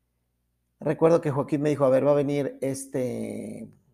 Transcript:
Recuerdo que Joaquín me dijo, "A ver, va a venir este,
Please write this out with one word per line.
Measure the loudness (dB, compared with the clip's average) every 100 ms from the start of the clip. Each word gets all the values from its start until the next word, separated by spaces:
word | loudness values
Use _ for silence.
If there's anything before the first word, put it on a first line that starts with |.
| _ _ _ _ _ _ _ -8
Recuerdo | -4 2 4 4
que | 2
Joaquín | -2 -2 0
me | 0
dijo, | 2
"A | 4
ver, | 4 4
va |
a |
venir | 2 2 -2 -4 -4
este, | -6 -6 -6 -4 -4 -6 -8 -8 -10 -12 -16 -20 _